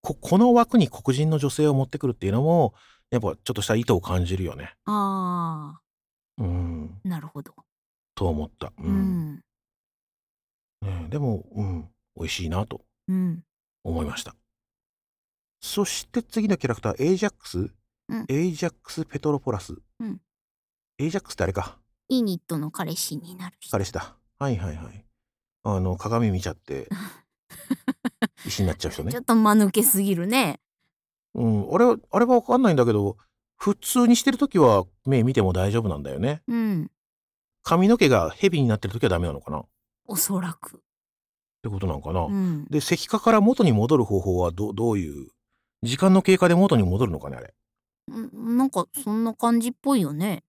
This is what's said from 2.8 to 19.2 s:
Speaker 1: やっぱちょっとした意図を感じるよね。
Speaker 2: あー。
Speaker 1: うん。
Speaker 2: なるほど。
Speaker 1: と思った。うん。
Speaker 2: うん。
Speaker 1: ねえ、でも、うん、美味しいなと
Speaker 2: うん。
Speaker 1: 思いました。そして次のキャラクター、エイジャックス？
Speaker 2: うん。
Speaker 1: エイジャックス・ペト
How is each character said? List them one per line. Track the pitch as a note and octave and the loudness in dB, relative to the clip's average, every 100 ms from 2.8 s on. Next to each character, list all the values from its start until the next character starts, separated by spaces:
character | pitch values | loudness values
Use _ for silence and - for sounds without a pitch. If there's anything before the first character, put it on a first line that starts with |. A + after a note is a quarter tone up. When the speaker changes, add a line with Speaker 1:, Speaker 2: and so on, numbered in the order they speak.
| _ _ _ | _ _ _
Speaker 1:
や | B2 | -4
っ | |
ぱ | G#2 C#2+ | -2 -6
ち | - | -8
ょ | |
っ | |
と | A#2 | -6
し | - | 0
た | A2+ | 0
意 | |
図 | A#2 | 2
を | F#2+ | 0
感 | - F2+ | 0 -2
じ | F2 F#2 | -2 -4
る | E2+ | -6
よ | C#2 | -10
ね。 | C2+ _ - | -16 _ -6
Speaker 2:
あ | G#3 G3 G3 F#3 F3+ E3+ D#3 D3+ E3 _ _ _ _ _ - | -4 -2 -4 -4 -4 -6 -8 -14 -20 _ _ _ _ _ -8
ー。 | |
Speaker 1:
う | G2 | -4
ん。 | F2 E2+ E2 D#2 F#2+ | -4 -6 -8 -12 -10
Speaker 2:
な | F#3+ E3 | -8 -8
る | D3+ | -10
ほ | D3 | -16
ど。 | - _ _ _ _ _ _ - | -18 _ _ _ _ _ _ -6
Speaker 1:
と | F#2 | -4
思 | D2+ D2+ | -4 -6
っ | |
た。 | _ - - | _ -16 -8
う | |
ん。 | D#2+ | -4
Speaker 2:
う | |
ん。 | F#3+ F#3+ F3 D#3 C#3+ _ _ _ _ _ _ _ _ _ _ _ _ _ _ | -2 0 -2 -6 -12 _ _ _ _ _ _ _ _ _ _ _ _ _ _
Speaker 1:
ね | G2+ F2+ E2 | -8 -8 -8
え、 | |
で | C#3+ | -4
も、 | C#3 G2 - | -4 -4 -8
う | G#2 | -6
ん、 | G2 F2 D#2 _ _ - | -6 -6 -10 _ _ -12
美 | |
味 | D#2+ | -8
し | - E2 | -6 -4
い | |
な | F2 G#2+ | -4 -6
と | - _ _ - | -10 _ _ -6
Speaker 2:
う | |
ん。 | F#3 F3+ E3 _ _ _ _ | -2 -2 -6 _ _ _ _
Speaker 1:
思 | - E2 | -6 -6
い | D2 | -6
ま | - | -8
し | |
た。 | - _ _ _ _ _ _ _ _ _ _ _ _ _ | -14 _ _ _ _ _ _ _ _ _ _ _ _ _
そ | - G3+ | -6 -2
し | G3 - - | -2 -4 -6
て | B3 | -8
次 | - A3+ G#3+ | -4 -4 0
の | F#3 | 0
キ | B2 | -2
ャ | |
ラ | A2 | -4
ク | |
タ | A2 | -4
ー、 | - | -2
エ | D3 | 0
イ | F#3 | 0
ジ | G#3 | -2
ャ | |
ッ | |
ク | _ - | _ -8
ス？ | F2 G2 _ _ _ - | -6 -6 _ _ _ -12
Speaker 2:
う | A3+ | -10
ん。 | - | -4
Speaker 1:
エ | C3+ | -2
イ | F3+ | -2
ジ | D#3 E3+ | -2 -6
ャ | |
ッ | _ | _
ク | - | -14
ス・ | - | -10
ペ | D#3+ | -8
ト | D3 | -4